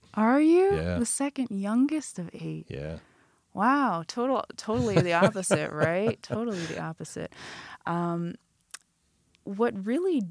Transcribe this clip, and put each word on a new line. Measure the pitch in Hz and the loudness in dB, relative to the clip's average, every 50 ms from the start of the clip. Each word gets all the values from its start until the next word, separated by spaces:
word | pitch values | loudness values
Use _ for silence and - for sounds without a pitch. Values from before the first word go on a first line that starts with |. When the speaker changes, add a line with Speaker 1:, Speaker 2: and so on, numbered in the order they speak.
| _ _ - | _ _ -2
Speaker 1:
Are | 214 220 226 262 294 | 2 2 4 4 6
you? | 311 320 339 359 381 392 403 | 6 6 6 6 6 4 2
Speaker 2:
Yeah. | - 82 - 180 247 | 2 0 0 0 0
Speaker 1:
The | 233 | 0
second | - - - 277 285 - 269 254 - | 0 0 -2 -2 -2 -2 -4 -4 -4
youngest | 202 196 196 202 220 247 269 294 311 302 - - - 190 | -4 -4 -2 2 4 4 4 4 2 -2 -4 -6 -8 -10
of | 170 170 - | -10 -8 -10
eight? | 180 165 160 156 160 160 - | -8 -8 -8 -8 -8 -8 -8
Speaker 2:
Yeah. | - 67 73 78 82 82 - _ _ _ _ _ _ _ _ _ - | -8 -6 -6 -6 -8 -8 -12 _ _ _ _ _ _ _ _ _ -2
Speaker 1:
Wow, | - 208 247 277 285 269 226 175 165 165 | 0 2 4 4 4 2 2 0 -2 -4
total, | - - 240 240 269 262 214 - - - | -6 -4 -2 0 0 0 0 -2 -4 -10
totally | - - 220 220 247 240 220 196 165 | -8 -4 -2 0 0 2 2 4 4
the | 180 175 170 | 4 4 4
opposite, | 170 196 196 208 190 180 - 175 151 151 - | 4 4 4 2 0 0 0 0 0 0 -2
Speaker 2:
<laughs> | 147 | -2
Speaker 1:
right? | 151 151 160 170 185 214 226 220 - | 0 0 0 2 2 0 0 -2 -2
Totally | - - - 214 240 233 202 175 165 | -6 -6 -6 -4 -2 -2 -4 -4 -4
the | 160 - - | -4 -6 -6
opposite. | 160 160 160 - 160 - - - - - - - - - - - - - - - - | -6 -8 -8 -10 -12 -10 -10 -10 -10 -10 -12 -16 -16 -16 -14 -16 -16 -16 -18 -8 -6
Um, | - 170 175 175 170 170 170 170 170 - - _ _ _ _ _ _ - - _ _ _ _ _ _ _ _ _ _ _ _ _ | -4 -2 0 0 -2 -2 -2 -4 -4 -6 -10 _ _ _ _ _ _ -20 -20 _ _ _ _ _ _ _ _ _ _ _ _ _
what | 196 196 196 233 240 - 196 190 | -8 -2 0 0 0 0 -2 -2
really, | 220 247 330 370 381 339 262 196 165 | -2 0 0 2 2 2 0 0 -2